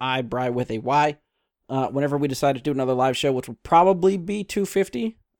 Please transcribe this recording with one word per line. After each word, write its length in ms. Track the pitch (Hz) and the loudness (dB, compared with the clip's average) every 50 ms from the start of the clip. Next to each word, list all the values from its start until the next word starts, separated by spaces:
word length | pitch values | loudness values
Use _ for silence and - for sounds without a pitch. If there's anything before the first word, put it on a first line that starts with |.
I, 200 | - 131 131 131 127 | -4 -2 -2 -2 -2
Bry 260 | 113 120 123 127 127 | -4 -4 -2 -2 -2
with 200 | 120 127 123 120 | -2 -2 -2 -4
a 80 | 117 110 | -4 -6
Y. 380 | - 120 139 147 147 151 147 _ _ _ _ _ _ _ _ _ _ - | -2 0 2 2 2 2 0 _ _ _ _ _ _ _ _ _ _ -6
Uh, 200 | 127 135 131 110 | -2 -2 -2 -2
whenever 300 | - 139 143 143 143 143 | -2 0 -2 0 0 0
we 100 | 143 143 | -2 -2
decide 280 | 135 - - 139 135 | -2 0 0 0 0
to 40 | 131 - | 0 -2
do 80 | 151 143 | -2 -2
another 200 | 135 131 127 131 | 0 0 0 2
live 240 | 127 127 131 127 | 2 2 2 0
show, 160 | - - 143 135 | 0 0 0 0
which 160 | 127 - - | -2 -4 -8
will 80 | - - - | -12 -12 -4
probably 540 | - - 165 175 190 196 175 170 190 196 196 | 2 4 6 6 6 4 4 2 0 0 0
be 260 | 165 180 202 214 196 | -4 -6 -6 -8 -6
two 220 | - - 208 196 | -6 -4 -4 -2
fifty, 500 | 185 - 196 190 - - 247 233 220 220 _ _ _ _ _ | -2 0 0 -2 -2 -2 -4 -4 -4 -6 _ _ _ _ _